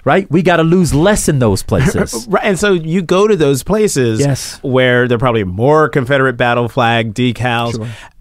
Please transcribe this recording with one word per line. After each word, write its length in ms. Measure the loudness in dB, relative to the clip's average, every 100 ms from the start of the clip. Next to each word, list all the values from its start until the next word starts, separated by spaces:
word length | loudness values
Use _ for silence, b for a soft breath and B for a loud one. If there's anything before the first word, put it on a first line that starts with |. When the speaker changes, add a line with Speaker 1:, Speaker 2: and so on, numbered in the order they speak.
Speaker 1:
right? 260 | 0 0 2
We 100 | 0
gotta 200 | 2 2
lose 320 | 2 2 2
less 340 | 2 2 2 0
in 100 | 2
those 220 | 2 0
places. 640 | 0 0 0 0 -4 -6 -4
Speaker 2:
<laughs> 40 |
Right, 140 | -2
and 140 | -2 0
so 140 | 0
you 300 | 0 -2 -4
go 240 | 0 0 2
to 80 | 2
those 260 | 2 0
places 560 | -2 0 0 0 0 0
Speaker 1:
Yes. 380 | 0 -2 -6 -10
Speaker 2:
where 440 | -2 0 2 2 2
there 80 | 0
are 20 |
probably 260 | 0 0
more 440 | -2 -2 2 2 2
Confederate 460 | 0 0 0 0 0
battle 300 | 0 0 -2
flag 440 | 0 0 0 -2
decals. 600 | -2 -2 -2 -4 -2 -4 -6
Speaker 1:
Sure. 120 | -10 -14 B _